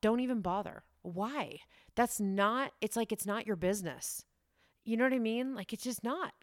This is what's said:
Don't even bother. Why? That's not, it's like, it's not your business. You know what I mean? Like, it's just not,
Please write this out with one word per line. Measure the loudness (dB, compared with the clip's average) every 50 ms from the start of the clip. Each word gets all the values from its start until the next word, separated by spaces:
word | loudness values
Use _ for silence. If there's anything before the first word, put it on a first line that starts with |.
Don't | 2 2 4 4
even | 2 0 0 0
bother. | 0 0 0 0 -2 -4 -8 -12 -16 _ _ _ -12
Why? | -8 -4 -4 -4 -2 -2 -4 -6 -6 -8 -14 -16 -20 -20 -20 -20 -2 _
That's | 2 2 2 2 0
not, | 0 0 2 4 4 4 4 2 0 -2 -4 _
it's | -6 -2 -2
like, | -2 -2 0
it's | -2 -2 -2 -2
not | -2 -2 -2
your | -2 -2
business. | 2 2 2 2 2 0 -4 -6 -6 -6 -8 -8 -8 -12 _ _ _ _ _ _ _ _ _ _ _ _
You | -2 2 4
know | 4
what | 4 4
I | 4
mean? | 2 2 2 0 0 -2 -4
Like, | -6 -6 -6 -8
it's | -6 -4
just | -4 -4 -2 -2
not, | -2 -2 -2 -4 -6 -8 _